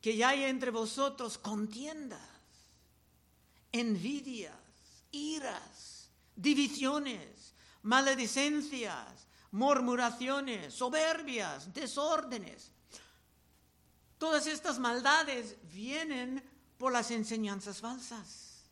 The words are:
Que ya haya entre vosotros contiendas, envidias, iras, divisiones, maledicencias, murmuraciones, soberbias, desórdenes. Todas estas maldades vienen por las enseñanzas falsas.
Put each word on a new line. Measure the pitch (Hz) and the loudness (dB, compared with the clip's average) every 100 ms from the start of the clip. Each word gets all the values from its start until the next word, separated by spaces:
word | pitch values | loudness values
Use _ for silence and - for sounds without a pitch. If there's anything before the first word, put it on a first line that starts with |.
Que | 220 220 | 0 4
ya | 240 | 6
haya | 277 269 | 6 2
entre | 262 262 | 2 0
vosotros | 226 220 269 277 277 233 - | 0 -2 0 0 0 -8 -6
contiendas, | - 208 214 214 285 320 277 202 - - - - - _ _ _ _ _ _ _ _ _ _ | -4 -2 -2 -4 -8 -8 -10 -12 -16 -20 -20 -20 -20 _ _ _ _ _ _ _ _ _ _
envidias, | 233 233 202 190 285 269 240 170 151 - - - - _ | 0 2 2 2 -2 -4 -8 -8 -12 -20 -20 -20 -20 _
iras, | 294 302 311 262 190 - - - - - _ _ | -6 -4 -2 -4 -6 -10 -18 -18 -18 -20 _ _
divisiones, | - 185 277 285 285 262 294 285 214 143 - - _ - - | -2 4 6 4 2 0 0 -2 -8 -12 -18 -20 _ -20 -10
maledicencias, | 208 254 269 269 233 269 285 302 294 277 220 151 117 - - - - | 2 4 6 4 2 2 2 2 -2 -4 -4 -6 -10 -16 -20 -20 -10
murmuraciones, | 196 262 277 247 247 240 240 254 277 277 220 151 | 2 6 6 6 4 2 0 -2 0 -2 -6 -6
soberbias, | - 247 311 320 330 302 240 185 139 156 | -4 0 2 2 0 -2 -4 -4 -6 -10
desórdenes. | 190 269 - 302 320 311 233 190 - - _ _ - - - _ _ _ _ _ _ _ _ _ _ | -8 -6 -2 2 2 0 -8 -8 -14 -20 _ _ -20 -20 -20 _ _ _ _ _ _ _ _ _ _
Todas | 311 302 302 | 2 2 2
estas | 302 349 240 | -2 -2 0
maldades | 247 240 254 302 302 254 214 - 170 | 0 2 6 6 4 -2 -6 -12 -16
vienen | 180 220 285 320 262 247 262 - - _ _ | -12 -6 -4 -2 -4 -4 -6 -10 -20 _ _
por | 254 | 0
las | 240 233 | 2 0
enseñanzas | 233 214 226 214 202 202 190 | -2 -2 -2 -2 -4 -6 -8
falsas. | 226 262 247 226 175 - - - - | -8 -10 -10 -12 -14 -16 -18 -20 -20